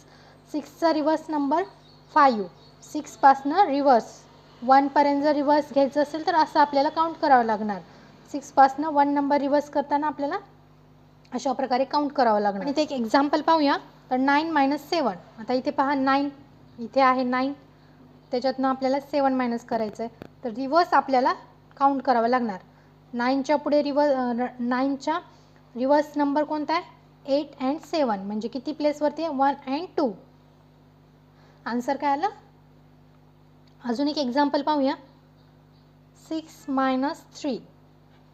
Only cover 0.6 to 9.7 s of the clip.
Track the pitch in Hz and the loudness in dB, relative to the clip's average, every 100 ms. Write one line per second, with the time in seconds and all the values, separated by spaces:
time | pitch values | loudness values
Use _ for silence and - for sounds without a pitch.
0.6 | 285 - 330 311 294 311 311 302 277 311 | -10 -2 0 0 0 -2 -2 -4 -2 -2
1.6 | 392 - - - - 302 285 226 180 - | -4 -8 -20 -20 -2 4 4 4 -4 -12
2.6 | - - - 302 - - 277 269 277 330 | -20 -20 -14 -12 -12 2 4 4 2 2
3.6 | 392 277 285 240 - - - - - - | 2 2 4 4 2 -12 -20 -20 -20 -4
4.6 | 240 269 277 294 285 285 294 294 277 294 | 4 4 4 2 2 2 0 2 2 2
5.6 | 294 277 277 294 285 320 320 339 294 320 | 2 0 0 0 -2 -4 -2 0 2 2
6.6 | 294 277 294 311 330 320 311 254 226 208 | 2 2 0 0 -2 0 4 4 4 -2
7.6 | 214 190 165 - - - - 294 - - | -4 -8 -12 -20 -20 -20 -14 -12 -2 4
8.6 | 269 269 311 285 285 285 285 285 277 294 | 4 4 -2 0 2 2 0 0 0 0
9.6 | 294 | -2